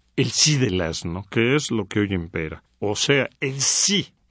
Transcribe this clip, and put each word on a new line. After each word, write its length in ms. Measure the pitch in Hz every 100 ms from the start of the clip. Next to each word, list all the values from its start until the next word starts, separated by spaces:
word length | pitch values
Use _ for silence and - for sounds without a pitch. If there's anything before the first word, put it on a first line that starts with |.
| _ -
El 140 | 123
sí 280 | - 151 147
del 220 | 123 92
asno, 440 | 82 82 87 87 95
que 240 | 120 117 147
es 160 | -
lo 160 | 113 95
que 140 | 107
hoy 120 | 104
impera. 480 | 95 85 87 80 80 - _
O 180 | 104 104
sea, 320 | - 139 123 -
el 200 | 139 135
sí 520 | 120 - - 196 - _ _